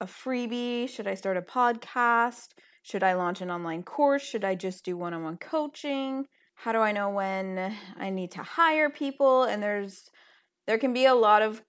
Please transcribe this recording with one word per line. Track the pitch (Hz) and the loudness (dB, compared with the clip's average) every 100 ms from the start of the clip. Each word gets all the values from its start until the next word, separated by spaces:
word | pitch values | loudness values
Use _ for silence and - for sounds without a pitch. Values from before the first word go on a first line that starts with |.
a | 185 | -14
freebie? | - - 254 240 240 240 240 247 | -10 -6 -4 -2 -4 -4 -4 -4
Should | 247 202 | -6 -6
I | |
start | 196 196 185 | -6 -4 -4
a | |
podcast? | 180 254 240 233 - - 240 233 240 240 - _ _ _ | -4 0 0 0 -6 0 2 2 2 -2 -16 _ _ _
Should | - 202 | -10 -2
I | 185 | 0
launch | 180 180 180 | 2 -2 -4
an | 180 | -6
online | 175 170 165 | -6 -6 -8
course? | 175 - 285 277 | -8 2 2 2
Should | 277 220 | -2 -4
I | 196 | -2
just | 185 190 185 | -2 -4 -8
do | - 175 | -8 -6
one-on-one | 175 170 160 170 | -6 -6 -8 -10
coaching? | - 320 302 - 294 277 269 269 269 _ _ | -6 -4 -4 -6 -6 -4 -4 -6 -8 _ _
How | _ 233 | _ -2
do | 226 | 2
I | 214 | 2
know | 208 202 | 0 -2
when | 202 190 190 190 185 185 214 190 - | -2 -2 -4 -4 -4 -6 -8 -14 -10
I | 196 | -6
need | 190 180 | -6 -6
to | 180 | -10
hire | - - 330 311 302 | -8 2 2 4 2
people? | 294 277 277 269 262 | 0 -6 2 4 6
And | 254 208 | 4 0
there's, | 208 208 196 190 - _ _ _ _ _ - | -2 -2 -6 -12 -20 _ _ _ _ _ -2
there | 220 | 0
can | 254 | 2
be | 247 262 | 4 6
a | |
lot | 254 214 214 | 8 8 6
of | 214 220 | 4 -2